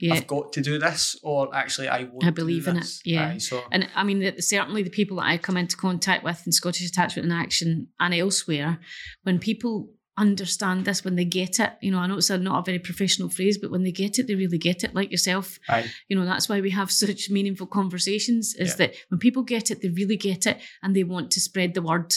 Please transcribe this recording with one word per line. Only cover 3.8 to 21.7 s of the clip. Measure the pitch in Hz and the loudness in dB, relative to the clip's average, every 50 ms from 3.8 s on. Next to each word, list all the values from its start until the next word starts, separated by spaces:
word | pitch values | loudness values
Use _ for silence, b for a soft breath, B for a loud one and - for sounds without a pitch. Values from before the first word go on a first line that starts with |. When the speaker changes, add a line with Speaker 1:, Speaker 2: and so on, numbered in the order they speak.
| 185 - - | -2 -2 -2
Speaker 1:
I | 190 196 | 0 0
mean, | 202 196 196 | 2 2 2
the, | 190 196 - - | 0 0 -2 -2
certainly | 175 - - 202 - - 202 214 | -2 0 0 0 0 0 -2 -2
the | 190 175 | -2 -2
people | - 214 202 196 190 175 | 0 0 0 0 -2 -2
that | - | 0
I | 127 165 | 0 0
come | 165 - - 185 180 | 0 0 -2 0 0
into | 175 175 - | 0 -2 -2
contact | - - 185 180 165 - 190 180 - - | -2 -2 -2 0 0 2 2 2 2 0
with | 160 170 - - | -2 -4 -4 -2
in | 170 | 0
Scottish | 160 - - 180 175 - 180 170 | 0 2 2 0 -2 -4 -4 -2
Attachment | - 180 175 - - - 156 | 2 2 2 2 0 -2 -2
in | 170 | 0
Action | 170 170 - - - - 165 165 165 160 - - _ - | 0 0 -2 -2 -2 0 2 0 0 0 -2 -6 _ -2
and | 175 180 175 | 0 2 2
elsewhere, | 170 180 196 190 - - - 156 143 143 165 170 165 B B B B B B B B - | 2 2 2 0 0 0 0 0 0 0 0 -2 -2 B B B B B B B B 0
when | 190 180 170 | 2 2 2
people | - 214 220 - - 233 220 190 - - - _ _ _ - 196 | 2 0 -2 -2 -2 -2 -2 -4 -6 -8 -14 _ _ _ 0 4
understand | 208 202 202 196 196 170 - - 208 185 185 185 185 | 4 4 4 2 0 -4 -2 -2 0 0 0 0 0
this, | 202 190 190 - | 0 -2 -2 0
when | 190 180 | 0 2
they | 180 180 | 2 2
get | 175 175 185 185 185 - - | 2 0 -2 -2 0 0 2
it, | 214 - - - | 0 0 0 -2
you | - 196 | -2 -2
know, | 190 180 | 0 0
I | 175 185 | 0 0
know | 196 | 0
it's | 208 185 - | 0 0 0
a, | 196 | 0
not | 185 180 190 - 160 | 0 0 0 -2 -2
a | 180 | -2
very | 190 180 175 | -2 -4 -4
professional | - - 175 - 202 185 - - 180 175 | -4 -6 -4 -2 0 0 0 0 -2 -4
phrase, | - - 190 202 202 | -2 0 2 2 2
but | 190 - - | 0 -2 -2
when | - 180 185 | -2 0 0
they | 185 | 0
get | 170 - 196 208 - 254 | 0 -2 -2 0 0 0
it, | 247 | 0
they | 214 202 | 0 0
really | 190 190 175 175 160 | 0 0 0 0 0
get | - 175 180 180 | 2 0 0 0
it, | 180 - | -2 -4
like | - 190 196 196 | -2 -2 -2 0
yourself. | - 175 - 190 185 196 190 - - - - - | 0 0 2 2 2 0 -2 -6 -10 -8 -2 0
Speaker 2:
Aye. | - - - B B B B B | 0 0 0 B B B B B
Speaker 1:
You | 202 | 0
know, | 190 175 | 2 2
that's | 180 190 - - - | 2 0 0 0 0
why | 208 202 | 0 0
we | 190 196 | 0 0
have | 185 202 190 185 | 0 0 0 0
such | - - 208 202 196 - - 190 | 0 2 2 2 0 -2 -2 0
meaningful | 202 196 196 196 190 185 185 - | 0 2 2 0 -2 -4 -6 -2
conversations, | - 202 190 185 180 175 175 190 208 208 - 240 233 226 208 - - - | 0 0 0 0 0 -2 0 0 0 0 2 2 2 2 0 -2 -2 -2
is | - 165 | -2 0
Speaker 2:
Yeah. | - - 160 | 2 2 2
Speaker 1:
that | - B B B B | 0 B B B B
when | 185 165 | 0 4
people | 214 247 247 262 247 | 4 4 4 4 0
get | - 240 226 220 - | 0 0 0 0 -2
it, | 214 - | -2 -2
they | - 185 | -2 0
really | 170 180 202 190 220 | 0 0 0 0 0
get | 196 - 196 185 175 - | 0 0 0 0 2 2
it, | 214 - - B B B B | 0 0 0 B B B B
and | B 196 190 | B 2 2
they | 196 180 | 2 2
want | 170 185 175 - - | 0 -2 -4 -2 -2
to | - - | 0 0
spread | - - - 190 180 175 | -2 0 0 0 0 0